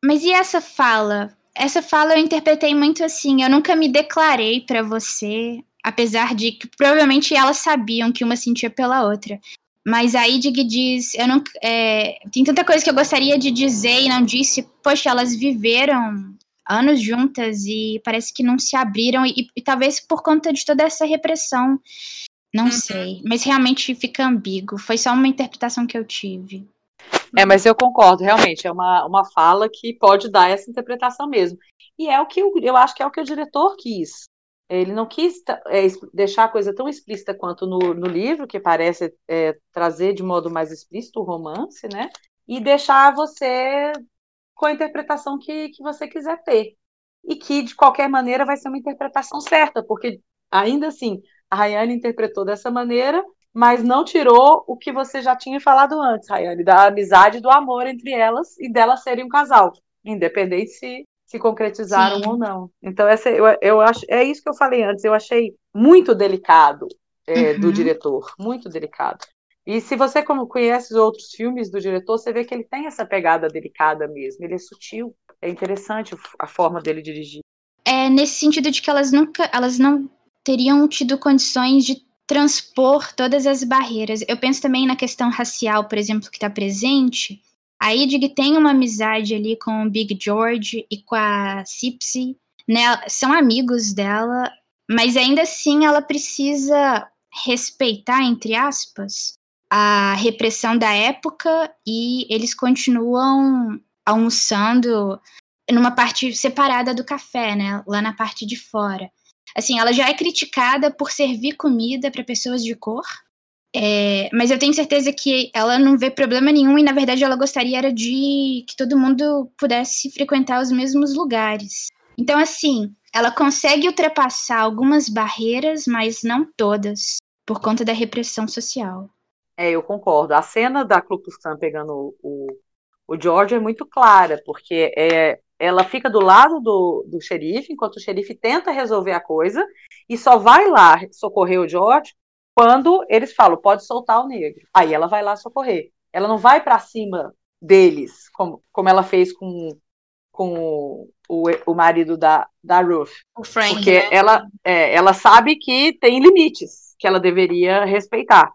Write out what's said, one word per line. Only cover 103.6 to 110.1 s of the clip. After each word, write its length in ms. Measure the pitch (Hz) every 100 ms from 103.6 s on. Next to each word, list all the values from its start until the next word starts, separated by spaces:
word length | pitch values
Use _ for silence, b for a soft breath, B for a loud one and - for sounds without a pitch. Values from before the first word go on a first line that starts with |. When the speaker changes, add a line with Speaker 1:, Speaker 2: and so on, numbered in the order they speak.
| 233 208 _ _ -
Speaker 1:
almoçando 1120 | 220 226 233 - 208 214 247 240 226 202 196 b b _ _ -
numa 200 | 240 240
parte 440 | 247 240 - 254
separada 600 | 233 277 262 277 247 247
do 100 | 240
café, 520 | 247 285 - 262 226 208
né? 260 | 196 202 196
Lá 140 | 202
na 120 | 214
parte 340 | 214 220 - 214
de 100 | 240
fora. 540 | - 220 202 190 190 _ _ _ - -
Assim, 220 | 240 240
ela 140 | 233
já 160 | 240
é 60 | 262